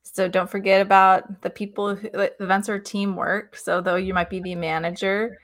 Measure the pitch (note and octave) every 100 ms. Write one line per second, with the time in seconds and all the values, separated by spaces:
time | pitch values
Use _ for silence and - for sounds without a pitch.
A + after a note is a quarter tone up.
0 | - - F3+ F#3 F3+ G3+ F#3+ F#3+ G3 G3
1 | F#3+ F#3+ - F#3+ G3 - G3+ G3+ G3+ G3
2 | G#3+ - G3 - F#3 F#3+ G3+ G3+ G3+ G3+
3 | G3+ F3+ E3 G3 G#3+ - - F3 F#3 F3+
4 | F#3+ F#3 E3+ F#3 F#3 F3 E3 D#3+ E3+ F3+
5 | G3 G3 A#3 C#4+